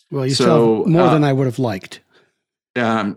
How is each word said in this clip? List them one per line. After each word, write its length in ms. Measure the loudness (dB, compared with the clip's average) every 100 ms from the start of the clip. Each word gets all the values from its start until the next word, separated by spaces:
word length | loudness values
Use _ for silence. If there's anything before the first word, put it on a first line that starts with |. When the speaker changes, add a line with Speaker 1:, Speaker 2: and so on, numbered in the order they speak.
| -12
Speaker 1:
Well, 160 | -6 -4
you 80 |
Speaker 2:
So, 100 | 0
Speaker 1:
still 320 | 2 4 2 2
have 60 | 2
more 140 | 2
Speaker 2:
uh, 100 | 2
Speaker 1:
than 100 | 2
I 80 | 2
would 140 | 0 -2
have 120 | -2
liked. 420 | -4 -6 -10 -20 _ _ _ _ _ _ _ -6
Speaker 2:
Um, 400 | -2 -2 -4